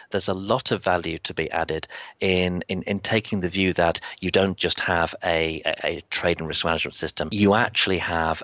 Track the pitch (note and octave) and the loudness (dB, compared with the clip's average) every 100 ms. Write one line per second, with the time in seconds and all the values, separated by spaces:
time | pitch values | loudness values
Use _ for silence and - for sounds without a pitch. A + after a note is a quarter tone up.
0 | - G2+ - F#2+ G2 B2+ - G#2+ F#2+ F2 | -6 -2 -2 -2 0 -2 0 0 2 2
1 | E2+ E2 - E2+ D#2+ E2 E2 D#2+ - - | 0 -6 -6 -4 -2 -2 -2 -4 -6 -14
2 | - - G2 F#2 F2+ F2+ - F#2 - G2+ | -16 -2 2 4 2 0 -4 -4 -2 -4
3 | - A2 - G#2 F2+ F#2 F#2+ E2 E2+ - | 0 0 0 -2 -2 2 2 4 2 2
4 | - - F#2 G2 F#2+ F2+ E2+ - - F2 | -6 -6 0 2 2 2 -2 0 0 2
5 | E2 - F#2 E2 D#2+ D#2+ D#2+ - D2+ E2+ | 0 -2 0 2 0 -2 -4 -2 -2 -4
6 | - - F2 E2+ E2 D#2 E2+ E2 - - | -6 -2 0 0 -2 -2 0 0 -2 -4
7 | D#2+ - D#2 G#2 G2+ G#2 A#2+ - - F#2 | -6 -4 -4 4 4 6 2 2 2 0
8 | F2+ E2+ D#2+ D#2+ | 0 0 0 -2